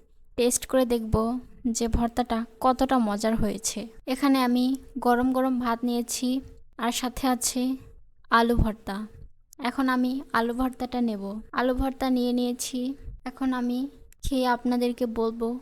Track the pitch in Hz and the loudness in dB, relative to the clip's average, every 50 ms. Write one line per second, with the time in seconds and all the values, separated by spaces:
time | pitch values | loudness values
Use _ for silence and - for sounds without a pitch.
0 | - _ - - - - - 254 233 247 - - - - 262 262 254 233 240 233 | -20 _ -20 -20 -20 -10 -2 0 2 2 2 0 -2 0 2 2 2 4 0 -2
1 | 220 220 214 220 226 233 254 247 - - - - - 240 226 - 233 226 226 233 | 0 0 0 0 0 0 -2 -4 -8 -12 -12 -6 -4 -2 -2 0 -2 0 2 2
2 | 233 233 - 254 247 - 233 226 233 - - - - 262 247 - 262 262 269 254 | 0 0 0 -2 -2 0 -2 -4 -4 -6 -6 0 2 2 4 4 2 2 2 2
3 | 220 208 202 202 220 220 226 220 220 202 202 202 - - - 214 220 - - - | 2 2 0 0 0 0 2 2 0 0 0 -2 -6 -6 -6 -6 -10 -12 -14 -12
4 | - - 254 262 285 277 269 262 254 240 247 247 247 262 269 - - - - 254 | -6 -6 -2 2 4 4 4 4 4 2 2 2 2 2 0 -2 -6 -10 -8 -2
5 | - 240 240 240 254 262 254 262 262 262 254 240 247 233 233 240 247 240 240 240 | 2 4 4 4 4 2 2 2 2 2 0 0 0 -2 -2 0 0 -2 0 -2
6 | 233 - - - 254 247 254 269 - - - - - - - - 226 240 233 - | -2 -4 -4 -2 -2 -2 -2 -2 -4 -8 -18 -20 -20 -18 -10 -4 -4 -2 -2 -2
7 | 254 240 - - 277 254 254 240 - - - 254 247 262 262 254 - - - - | -4 -4 -4 -2 0 0 0 0 0 -2 -2 0 -2 -2 -2 -4 -8 -16 -20 -20
8 | - - - - - - - 233 233 233 240 233 - 220 208 - - 208 196 208 | -20 -20 -20 -12 -2 2 4 4 6 6 4 4 4 2 0 -6 -8 -8 -6 -6
9 | 214 - - - - - - - - _ - - 254 247 - 269 262 262 254 254 | -8 -10 -14 -18 -20 -20 -20 -20 -20 _ -12 -6 -6 -4 -2 0 0 2 2 2
10 | 254 254 262 269 294 - - 233 233 240 233 247 262 247 254 - 254 247 247 247 | 2 0 -2 -4 -6 -2 -2 0 0 0 0 0 -2 -2 -2 -4 -8 -4 -2 -2
11 | 240 226 214 196 196 196 208 220 - - - - 247 262 254 262 269 269 254 - | -2 0 -2 -4 -6 -8 -8 -10 -10 -6 -2 0 0 0 2 0 0 -2 -2 -2
12 | 262 262 254 247 247 247 247 247 247 247 247 - - - 262 247 247 269 277 - | 0 0 2 2 2 2 0 0 0 -2 -2 -4 -6 -6 -4 -4 -4 -4 -6 -8
13 | - - - - - 254 254 - 269 262 254 247 240 240 247 254 269 277 - - | -12 -14 -14 -12 -12 -12 -6 -4 -2 -2 -2 -2 -2 -2 -2 -2 -4 -6 -10 -14
14 | - - - - - - 277 254 254 247 240 240 - 247 247 247 247 247 233 - | -20 -20 -12 -6 -4 0 0 2 2 2 0 0 0 0 0 2 0 0 0 -2
15 | 247 226 226 226 226 226 226 233 226 233 247 254 | -4 -4 -2 -2 -2 -2 -2 -2 -4 -4 -4 -6